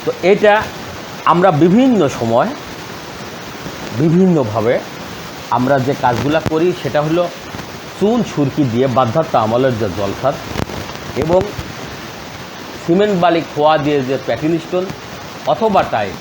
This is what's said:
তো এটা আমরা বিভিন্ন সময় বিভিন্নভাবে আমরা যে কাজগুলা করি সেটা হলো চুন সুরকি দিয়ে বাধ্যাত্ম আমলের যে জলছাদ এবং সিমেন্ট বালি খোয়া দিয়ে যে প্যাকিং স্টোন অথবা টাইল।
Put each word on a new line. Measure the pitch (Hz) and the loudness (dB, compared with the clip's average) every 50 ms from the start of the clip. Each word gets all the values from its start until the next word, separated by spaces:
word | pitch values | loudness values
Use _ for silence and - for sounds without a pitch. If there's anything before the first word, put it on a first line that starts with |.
| - | -2
তো | 147 - - - 180 | -4 -4 0 4 4
এটা | 208 202 208 208 202 214 214 - - - - - - - - - - - - - | 4 6 6 6 6 4 2 -4 -10 -12 -12 -12 -12 -14 -14 -14 -14 -2 2 2
আমরা | 160 175 185 196 165 143 | 6 6 6 6 6 6
বিভিন্ন | 160 180 180 233 262 269 240 196 156 131 - - | 6 6 6 6 6 6 6 4 4 2 2 -2
সময় | 120 113 113 123 151 220 294 - - - - - - - - - - - - - - - - - - - - - - - - - - - 101 110 | -2 2 2 2 2 2 -2 -8 -12 -14 -14 -14 -14 -14 -14 -14 -14 -14 -14 -14 -14 -14 -14 -14 -14 -14 -14 -12 -12 -12 -12 -10 -10 -8 -2 0
বিভিন্নভাবে | 147 170 156 180 190 185 170 156 127 107 104 117 107 117 143 196 - - - - - - - - - - - - - - 113 | 2 4 4 4 4 6 4 4 2 0 0 0 2 2 0 0 -2 -6 -14 -14 -12 -12 -12 -12 -14 -14 -14 -14 -6 -2 0
আমরা | 123 127 131 143 135 123 | 0 2 2 2 2 2
যে | 135 135 - - | 0 -2 2 2
কাজগুলা | 123 120 113 120 143 151 160 156 - | 0 2 2 0 2 0 0 0 0
করি | 156 160 170 180 170 - | 0 2 2 2 0 0
সেটা | - 139 117 151 147 | -4 0 0 0 0
হলো | 156 165 175 175 170 - - - - - - - - - - - - - - | 2 2 0 0 -2 -4 -10 -14 -14 -12 -12 -12 -12 -14 -14 -14 -14 -4 0
চুন | 185 208 233 247 185 - | 2 2 2 2 0 -2
সুরকি | - 156 143 135 - 151 147 127 | 0 0 0 0 2 0 0 2
দিয়ে | 107 120 131 131 120 | 2 2 2 2 4
বাধ্যাত্ম | 131 131 117 113 160 160 - - 127 110 | 2 2 2 2 0 0 2 2 2 2
আমলের | 104 117 123 131 131 127 107 | 2 2 2 2 2 2 0
যে | 113 101 87 101 | -2 -4 -2 -2
জলছাদ | 98 98 95 - - 131 - - - - - - - - - - - - - - - - - 120 147 | -4 -4 -4 -2 -2 -2 -2 -2 -10 -8 -6 -6 -6 -6 -8 -10 -10 -10 -12 -12 -12 -8 -4 -4 0
এবং | 156 175 185 202 208 - - - - - - - - - - - - - - - - - - - - - - - - - - | 2 2 2 2 0 -6 -10 -10 -12 -12 -12 -12 -12 -12 -14 -14 -14 -14 -14 -14 -14 -14 -14 -14 -14 -16 -16 -14 -14 -14 -8
সিমেন্ট | - - 170 190 208 208 202 175 | -2 0 2 2 4 2 2 2
বালি | 175 175 165 165 - - | 4 4 4 2 -2 -2
খোয়া | - 147 151 151 156 151 139 | -2 2 4 4 4 4 2
দিয়ে | 147 147 143 131 127 | 2 0 0 0 0
যে | 135 127 - | -2 -4 -2
প্যাকিং | - 117 113 151 156 170 160 165 | -4 -4 -2 0 0 0 -2 -2
স্টোন | - 180 180 185 190 - - - - - - - - - - - - | -2 -4 -4 -4 -4 -8 -12 -14 -14 -14 -14 -14 -14 -14 -6 -2 -2
অথবা | 151 - 220 220 196 180 147 - | 0 2 2 2 2 2 2 2
টাইল। | 139 113 104 95 85 - | -2 -2 -2 -4 -6 -10